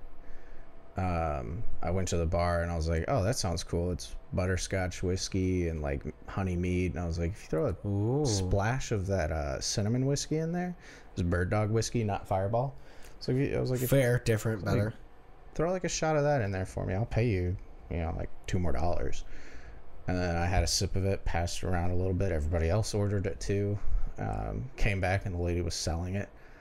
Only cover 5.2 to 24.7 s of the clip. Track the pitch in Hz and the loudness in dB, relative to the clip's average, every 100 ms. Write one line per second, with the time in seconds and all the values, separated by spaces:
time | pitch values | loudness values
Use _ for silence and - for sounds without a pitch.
5.2 | - 95 92 90 85 80 73 69 - - | -2 0 2 2 0 -2 -2 -4 -6 -10
6.2 | - - 95 87 90 90 90 73 87 82 | -8 -4 -2 0 0 2 0 -2 -4 -2
7.2 | 85 - - 160 147 87 104 101 107 139 | -2 -4 -4 0 0 -2 -2 0 2 2
8.2 | 143 101 92 98 104 131 - 107 92 95 | 2 0 2 2 2 0 -2 -2 0 0
9.2 | 82 80 73 62 - - 104 123 135 143 | 0 0 -2 -4 -4 -2 0 2 0 0
10.2 | - 156 160 175 180 175 - - - - | -2 -2 -2 -2 -4 -8 -14 -20 -12 -2
11.2 | 87 90 92 107 104 113 110 120 107 98 | 0 2 2 0 2 2 0 0 0 -2
12.2 | - 95 98 113 135 - - - - - | 0 0 0 0 -2 -6 -14 -14 -14 -10
13.2 | - 131 139 123 127 127 127 139 123 123 | -2 0 2 0 0 0 4 4 6 4
14.2 | - 107 117 110 104 98 107 - - - | 2 2 2 -2 0 0 0 -4 -14 -20
15.2 | - - - - 160 185 170 - 160 156 | -20 -20 -12 -2 -2 0 -2 0 2 4
16.2 | 147 143 98 95 95 - 98 95 120 113 | 4 2 2 -2 -4 -4 -2 -2 0 2
17.2 | 123 92 90 92 - - - 87 82 - | 2 2 0 -2 -6 -14 -6 -4 -2 -4
18.2 | - - - 92 87 - 87 82 69 - | -4 -6 -2 2 4 4 4 4 4 2
19.2 | - - - - - - - - - 90 | 0 -4 -6 -8 -10 -10 -8 -6 -2 0
20.2 | 90 85 87 92 82 - 95 - 98 101 | 0 0 2 2 2 2 0 2 0 0
21.2 | - 85 87 - 90 90 87 92 92 90 | 0 0 0 -2 0 2 4 4 2 2
22.2 | 98 80 76 85 80 101 107 107 101 104 | 2 2 2 2 2 2 2 0 2 2
23.2 | 92 101 - 101 101 101 - - - - | 0 -4 -2 0 0 4 6 6 6 2
24.2 | 101 101 104 104 123 | -2 -2 -2 -4 -6